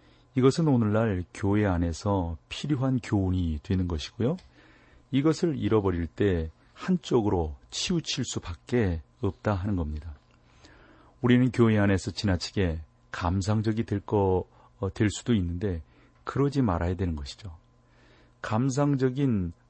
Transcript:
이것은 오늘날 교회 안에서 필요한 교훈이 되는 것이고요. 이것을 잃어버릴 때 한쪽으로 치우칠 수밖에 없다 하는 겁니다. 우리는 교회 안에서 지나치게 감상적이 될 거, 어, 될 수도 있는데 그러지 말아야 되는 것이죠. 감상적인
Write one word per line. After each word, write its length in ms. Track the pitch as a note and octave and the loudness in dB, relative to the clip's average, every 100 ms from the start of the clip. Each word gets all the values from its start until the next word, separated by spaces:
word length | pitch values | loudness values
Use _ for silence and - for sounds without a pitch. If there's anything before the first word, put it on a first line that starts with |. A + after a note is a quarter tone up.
| _ - _ | _ -20 _
이것은 340 | C3 C3 C3+ D#3+ | 2 4 4 4
오늘날 560 | B2+ G#2+ G#2+ A2+ F#2 F2+ | 4 4 2 2 -2 -6
교회 360 | - G2 G#2 G#2 | -4 0 2 2
안에서 720 | F2 F2 D#2 G#2 G2+ E2+ E2 - | 2 0 -2 -2 -2 -2 -8 -12
필요한 500 | - D3 C#3+ C3+ B2+ | -8 -4 -2 0 -2
교훈이 560 | - G#2 F#2+ F#2 E2+ D2+ | 0 0 2 0 0 -4
되는 260 | - F#2+ F2+ | -2 -2 -2
것이고요. 500 | D#2+ - - A2+ F#3 - - - - - - - | -4 -6 -4 -2 -2 -8 -20 -20 -20 -20 -20 -4
이것을 480 | B2+ D3+ D3 F3 C3 | 0 0 2 0 0
잃어버릴 480 | G#2 G#2+ F#2+ F2 E2+ | 2 2 2 0 -2
때 420 | - G#2 F2 D#2+ - _ | 0 2 2 -2 -10 _
한쪽으로 800 | - - F3+ - C3+ G#2 F#2+ D#2 C#2+ - | -8 -2 -2 2 0 2 0 -2 -6 -14
치우칠 560 | - - F3 - - B2 | -8 -4 -2 -4 -6 -6
수밖에 760 | A2+ - E2+ - B2 G2 E2 - - | -8 -10 -12 -2 0 2 -2 -8 -6
없다 320 | G2+ - - | -4 -4 -2
하는 220 | G2 G2 F#2+ | -2 -2 -2
겁니다. 400 | D2+ D2+ E2 D2 _ _ _ - - - - - - _ | -4 -6 -10 -16 _ _ _ -20 -20 -20 -20 -20 -20 _
우리는 300 | B2 B2 B2+ | 4 6 4
교회 260 | A2 A2+ G#2+ | 4 4 6
안에서 320 | G2+ G2 - | 4 2 -2
지나치게 720 | - G#2 F2+ - - F2+ D#2+ D#2 _ _ | -4 0 0 -2 -2 -2 -2 -8 _ _
감상적이 720 | - E2+ F#2+ F#2+ G#2+ G#2+ A2 A2 | -6 -2 0 0 0 0 -2 -2
될 140 | G2+ | -4
거, 440 | - G#2+ F#2+ F#2 - - - - | 0 0 2 0 -2 -12 -20 -8
어, 120 | G2 | -6
될 180 | - G#2+ | 0 0
수도 240 | - - A2+ | 0 0 0
있는데 480 | F2 F2 G2+ E2 - - - _ | 0 -2 -4 -6 -10 -20 -20 _
그러지 400 | - B2 C#3 C#3 | -6 -2 0 2
말아야 320 | A#2+ E2+ F2 F#2 | 2 2 0 -2
되는 200 | F#2 D2+ | -2 -4
것이죠. 400 | C#2 - G2 D#2+ _ _ _ _ - - _ _ | -8 -12 -16 -16 _ _ _ _ -20 -20 _ _
감상적인 1120 | - A2 C3+ C3 C#3+ C#3 C3 B2+ C#3+ G#2+ E2+ - | -4 -2 0 0 0 2 0 0 0 0 -2 -8